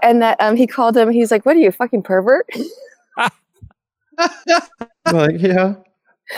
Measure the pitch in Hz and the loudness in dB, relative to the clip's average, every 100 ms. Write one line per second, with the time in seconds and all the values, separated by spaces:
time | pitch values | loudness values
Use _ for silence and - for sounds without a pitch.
0 | 233 233 226 - 214 233 240 - 233 233 | 2 2 0 0 0 0 0 0 0 2
1 | 226 233 226 214 269 330 202 - 240 220 | 2 0 0 0 2 2 2 0 -4 -4
2 | - 185 202 302 - - 320 466 523 _ | -2 -2 0 0 -2 -10 -12 -14 -20 _
3 | _ - - _ _ _ - _ _ _ | _ -6 -6 _ _ _ -20 _ _ _
4 | _ - 339 - 359 339 - - - _ | _ -6 -6 -4 -2 -2 -2 -18 -20 _
5 | - 165 151 165 190 185 190 196 _ _ | -2 0 0 0 0 0 0 -4 _ _
6 | _ _ - | _ _ -14